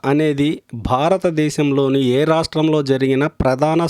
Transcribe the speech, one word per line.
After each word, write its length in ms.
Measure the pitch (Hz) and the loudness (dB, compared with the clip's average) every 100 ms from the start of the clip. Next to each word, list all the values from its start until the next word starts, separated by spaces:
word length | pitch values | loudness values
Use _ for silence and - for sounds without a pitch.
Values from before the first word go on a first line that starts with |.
| 131 | -2
అనేది 380 | 143 156 139 147 175 - 120 110 | 0 0 0 -2 -4 -10 -8 -2
భారతదేశంలోని 1120 | 127 160 190 180 156 151 156 147 139 135 135 127 127 | 0 0 0 0 0 -2 0 0 0 0 2 2 2
ఏ 20 | 156 | 2
రాష్ట్రంలో 480 | 160 160 156 156 151 135 | 0 -2 -2 0 2 0
జరిగిన 320 | 131 135 131 151 - | 0 0 0 -2 -2
ప్రధాన 380 | 131 131 151 160 | -2 0 0 0